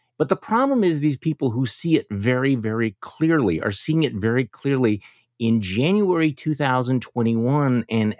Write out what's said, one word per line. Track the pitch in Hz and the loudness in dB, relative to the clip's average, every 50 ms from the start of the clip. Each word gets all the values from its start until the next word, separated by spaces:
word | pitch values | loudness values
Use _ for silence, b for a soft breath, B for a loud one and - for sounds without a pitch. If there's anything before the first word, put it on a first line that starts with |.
| b b _ - | b b _ -4
But | 151 131 | -2 0
the | 185 | 0
problem | - - - 226 240 269 277 277 240 196 | -2 -2 0 0 2 2 2 2 2 2
is | 175 160 143 | 2 2 0
these | 147 151 135 | 0 -2 -2
people | - - 160 147 - 147 127 | -2 -4 -4 -4 -2 -2 -2
who | 107 123 131 | -2 -2 -4
see | 117 - - - 170 160 | -4 -4 -4 -2 0 0
it | 143 - - | 0 0 -2
very, | 104 98 101 123 127 127 131 139 135 | -6 -2 0 0 0 2 0 0 0
very | 120 107 110 110 117 113 107 95 _ | 0 -2 -2 -2 -2 -2 -2 -4 _
clearly | - - - - 160 160 165 151 120 92 82 76 | -14 -16 -4 -2 0 2 2 2 2 2 0 0
are | - 107 | -2 -4
seeing | 101 - - 160 156 165 156 | -4 -4 -2 -2 0 0 0
it | 120 120 | 0 -2
very | 98 104 110 120 131 123 | -2 -2 0 0 0 -2
clearly | - - - - 139 139 127 123 110 104 98 b b b b b b _ - | -4 -8 -6 -4 -2 0 2 2 2 0 -2 b b b b b b _ -2
in | 113 113 113 113 | 0 2 2 2
January | 101 90 95 113 139 175 196 214 202 185 180 165 160 156 | 0 -2 -2 0 2 2 2 2 2 2 2 2 0 0
two | 135 - - 156 147 | -2 -4 -4 -4 -2
thousand | 139 147 131 127 127 120 123 131 120 | 0 0 0 0 0 0 0 0 -2
twenty-one. | - - - 120 113 113 117 113 117 127 143 147 143 131 123 117 110 - | -2 -4 -4 -2 0 0 0 0 0 2 2 2 2 2 2 0 0 0
And | 113 113 107 107 101 | 0 0 0 0 -2